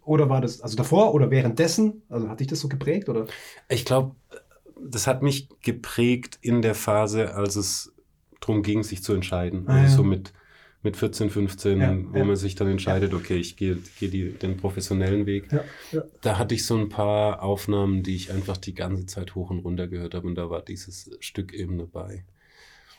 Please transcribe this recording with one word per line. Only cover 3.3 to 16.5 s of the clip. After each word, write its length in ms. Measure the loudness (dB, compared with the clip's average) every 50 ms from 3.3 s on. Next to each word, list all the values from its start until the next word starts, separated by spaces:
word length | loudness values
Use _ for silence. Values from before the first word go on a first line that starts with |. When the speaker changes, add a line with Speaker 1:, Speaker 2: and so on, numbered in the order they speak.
| -10 -16 -18 -20 -20 -20 -4
Speaker 2:
Ich 160 | -2 -2 -2 2
glaub, 320 | 2 2 2 2 0 -4 -12 _ _ -20 -20 -20 _ _ _ _ -20 -18 -16
das 260 | -12 -8 -6 -2 0
hat 160 | 0 2 2 2
mich 260 | 2 0 0 -4 -10 -18 _
geprägt 760 | -4 -4 -4 -4 -8 -6 0 2 4 4 4 2 -2 -8 -16 -6
in 200 | 0 2 2 4
der 120 | 4 2 0
Phase, 600 | 0 0 2 2 4 2 2 2 0 0 0 -2
als 220 | -2 -2 -2 -2
es 360 | -2 -2 -2 -4 -6 -8 -12 _ _ _ _ _ _ _ _ _ _
drum 220 | -4 0 0 0 2
ging, 200 | 2 0 0 0
sich 200 | -2 -6 -6 -2
zu 100 | 0 0
entscheiden. 500 | 0 0 -2 -2 -2 -2 -2 -2 -4 0
Speaker 1:
Ah, 60 | 4 6
Speaker 2:
Also 100 | 6 8
Speaker 1:
ja. 60 | 8 8
Speaker 2:
so 60 | 8 6
mit, 280 | 4 2 0 -4 -10 -18 _ _ _ -20 -20 -20 _ _ _ -4
mit 120 | -4 -2
vierzehn, 360 | 0 -2 -2 0 -2 -2 -2
fünfzehn, 500 | 0 0 -2 -2 -2 -2 0 0 2 4
Speaker 1:
Ja, 160 | 2 2 2 0 -2 -2 0
Speaker 2:
wo 60 | 2
Speaker 1:
ja. 40 | 2
Speaker 2:
man 120 | 2 2
sich 180 | 0 0 -4 -2
dann 140 | 0 0
entscheidet, 440 | 0 0 0 0 0 2 2 2 0
Speaker 1:
Ja. 60 | 0
Speaker 2:
okay, 180 | -4 -2 -2 -2
ich 200 | -2 -2 -4 -4
geh, 180 | -2 -2 0 0 -2 -6 -12 -8 -6
geh 100 | -6 -4
die, 200 | -2 -4 -4 -4
den 280 | -6 -4 -4 -4 -2
professionellen 680 | -2 -4 -4 -4 -4 -4 -2 0 0 2 2 2 2 2
Weg. 260 | 0 -2 -2 -2 -2
Speaker 1:
Ja, 100 | -2 -2 -2 -6 -12 -18 -12 -6
ja. 120 | -6 -6 -6 -6 -10 _
Speaker 2:
Da 160 | -2 0 0
hatte 160 | 0 0 0